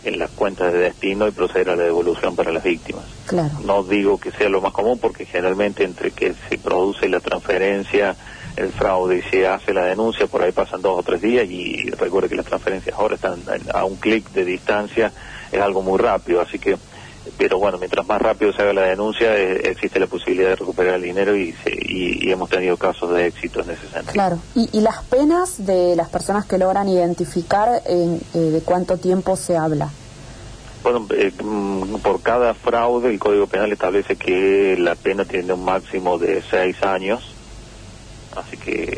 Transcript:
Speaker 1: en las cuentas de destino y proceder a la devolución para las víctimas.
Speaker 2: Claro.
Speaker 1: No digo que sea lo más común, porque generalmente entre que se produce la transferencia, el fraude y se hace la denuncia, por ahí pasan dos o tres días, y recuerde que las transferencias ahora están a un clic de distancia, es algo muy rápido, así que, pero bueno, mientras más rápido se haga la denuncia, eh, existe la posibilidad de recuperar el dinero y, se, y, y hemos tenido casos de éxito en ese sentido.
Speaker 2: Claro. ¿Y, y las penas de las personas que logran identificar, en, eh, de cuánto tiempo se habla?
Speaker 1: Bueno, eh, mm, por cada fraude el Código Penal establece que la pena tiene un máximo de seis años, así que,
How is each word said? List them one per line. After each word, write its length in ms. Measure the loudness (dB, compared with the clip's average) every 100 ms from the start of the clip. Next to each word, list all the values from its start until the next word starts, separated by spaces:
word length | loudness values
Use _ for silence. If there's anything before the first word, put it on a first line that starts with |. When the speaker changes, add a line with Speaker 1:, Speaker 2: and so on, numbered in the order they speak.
Speaker 1:
en 140 | -6 -4
las 120 | -4
cuentas 420 | -2 -2 0 2
de 60 | 2
destino 500 | 2 0 -2 0 0
y 40 |
proceder 360 | 2 0 2 2
a 80 | 2
la 60 |
devolución 520 | 2 2 2 0 0
para 180 | 0 0
las 100 | 0
víctimas. 420 | 0 -2 -4 -10 -12 -14 -4
Speaker 2:
Claro. 240 | -2 0 -2
Speaker 1:
No 180 | 0 0
digo 360 | 2 2 2 2
que 120 | -2
sea 180 | 0 2
lo 140 | 2
más 100 | 0
común, 260 | 0 0 2
porque 280 | 0 -4 -6
generalmente 580 | -2 0 2 0 0
entre 280 | -2 -2 -6
que 220 | -2 -2 -2 -6
se 80 | -6
produce 500 | -2 2 2 0 0
la 120 | 0
transferencia, 960 | -2 -4 0 0 2 0 0 2 2 -2 -10 -16 -12 -6
el 140 | -4
fraude 480 | 0 0 2 2 0
y 40 | 2
se 160 | 2 4
hace 280 | 2 0
la 100 | 0
denuncia, 420 | 2 2 0 0 0
por 160 | 2
ahí 100 | 0
pasan 280 | 0 -2 0
dos 200 | 0 0
o 20 |
tres 180 | 0 0
días, 240 | 2 2 2
y 400 | -2 -6 -6 -6
recuerde 400 | -4 0 2 2
que 60 | 0
las 100 | -4
transferencias 500 | -4 -2 -4 -4 -2
ahora 200 | 0 0
están 260 | -4 -6 -6 -6 -2
a 100 | -2
un 120 | -2 -2
clic 340 | 0 0 0
de 140 | -2 0
distancia, 640 | -2 0 -2 0 0 0 -2 -16 -16 -6
es 80 | 0
algo 220 | 2 2
muy 160 | 2 2
rápido, 420 | 4 2 2 0
así 180 | 0 -2
que, 200 | -2 -2 -4 -20 -20 -18 -12 -2
pero 220 | 0 2
bueno, 180 | 2 0
mientras 280 | -2 -2 0
más 140 | 2
rápido 320 | 2 2 2
se 100 | 2
haga 100 | 2
la 100 | 4
denuncia, 540 | 2 2 -2 0 2 4
eh, 320 | 2 0 -2
existe 300 | -2 -2 0
la 60 | 0
posibilidad 420 | -2 -2 2 2
de 80 | 2
recuperar 380 | -2 0 2
el 80 | 2
dinero 340 | 0 0 2 2
y, 160 | 0 -4
se, 80 | -6
y, 560 | -4 -4 -4 -2 -2 0
y 60 |
hemos 160 | 0 0
tenido 280 | 0 0 0
casos 360 | 0 0 0
de 120 | 2 2
éxito 340 | -2 -6 -6
en 100 | -6
ese 120 | -8 -10
sentido. 240 | -10 -4
Speaker 2:
Claro. 260 | 0 0 0 -2
¿Y, 140 | -2 0 2
y 40 |
las 220 | 2 0
penas 600 | 0 2 4 4 0 -4 0
de 280 | 2 4 2
las 120 | 0
personas 380 | -2 -2 -2 0
que 120 | 2
logran 300 | 2 2 2
identificar, 920 | 4 2 0 -2 -4 0 2 4 2 2
en, 340 | 2 2 0 -2
eh, 40 | 0
de 220 | 2 2
cuánto 340 | 2 0 2 0
tiempo 400 | 2 2 2 0
se 200 | 0 0
habla? 340 | 2 0 -2 -8 -16 -18 -18 -16 -16 -16 -18 -4
Speaker 1:
Bueno, 240 | 0 0 2
eh, 160 | 2 2 0
mm, 540 | -2 -2 0 -2 -2 -2
por 240 | 0 0
cada 320 | 2 2 2
fraude 560 | 2 0 2 4 2 2
el 80 | 2
Código 280 | 4 4 4
Penal 240 | 2 0
establece 460 | 0 0 2 0 -2
que 600 | 0 2 4 6 4 4
la 160 | 2
pena 320 | 0 0 0 -2
tiene 260 | -2 -2
un 120 | -2
máximo 540 | 0 -2 -2 -2 0 2
de 240 | 2 0 0
seis 320 | 0 0 0
años, 400 | -2 0 -2 -4 -6 -18 -18 -18 -18 -18 -20 -20 -20 -20 -16
así 220 | -14 -12 -12
que, 160 | -6 -4 -4